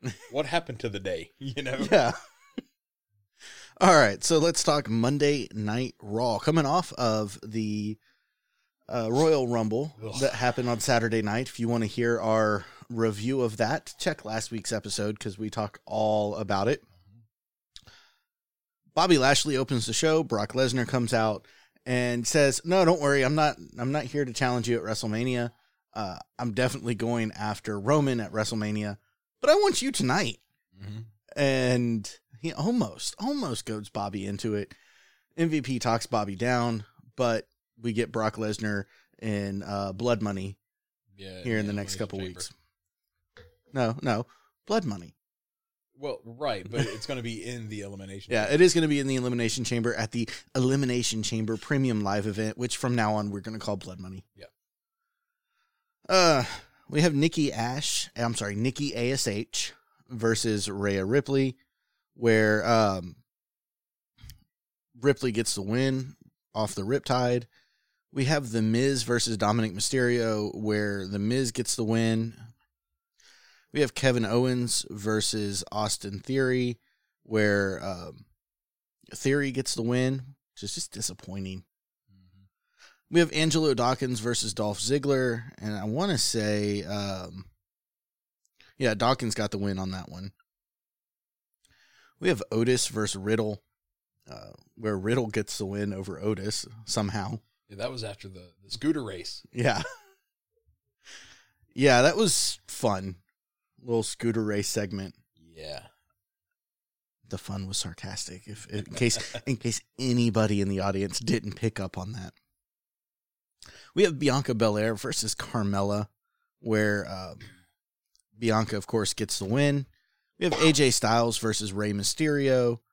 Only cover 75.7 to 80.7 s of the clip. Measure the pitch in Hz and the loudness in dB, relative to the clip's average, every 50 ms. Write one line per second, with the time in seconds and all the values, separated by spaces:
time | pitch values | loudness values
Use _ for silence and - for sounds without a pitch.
75.7 | - 107 107 101 - - - 101 101 98 - - 131 135 131 127 127 127 123 123 | -4 -4 -2 -2 -2 -4 -6 -8 -8 -8 -6 -2 0 0 2 2 2 0 0 -2
76.7 | 117 - _ _ _ _ _ _ _ _ _ - 110 107 104 104 101 101 98 95 | -4 -6 _ _ _ _ _ _ _ _ _ -2 2 4 4 4 4 4 2 0
77.7 | 95 - - 98 92 87 87 78 - - 110 _ _ _ _ _ _ _ _ _ | -2 -4 -6 -8 -8 -8 -10 -14 -16 -18 -20 _ _ _ _ _ _ _ _ _
78.7 | _ _ _ _ _ _ _ - - - - 131 139 147 143 135 123 131 127 - | _ _ _ _ _ _ _ -18 -10 -4 0 0 2 2 0 -2 -2 -4 -4 -4
79.7 | - - 113 117 123 123 127 131 135 135 123 135 - _ _ _ _ - 104 101 | -4 -2 -2 0 0 2 2 0 0 -2 -6 -12 -18 _ _ _ _ -12 -10 -10